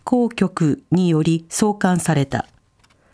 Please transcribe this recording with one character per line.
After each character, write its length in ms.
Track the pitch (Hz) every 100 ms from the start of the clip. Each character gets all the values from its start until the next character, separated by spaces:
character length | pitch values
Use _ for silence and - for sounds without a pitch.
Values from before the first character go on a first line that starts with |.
行 260 | - 247 233
局 540 | - 185 - 156 - -
に 180 | 175 180
よ 140 | 156
り 220 | 156 165 165
送 240 | - 208
還 260 | 208 190 180
さ 140 | -
れ 140 | 147 135
た。 180 | - - _ _ _ _ _ _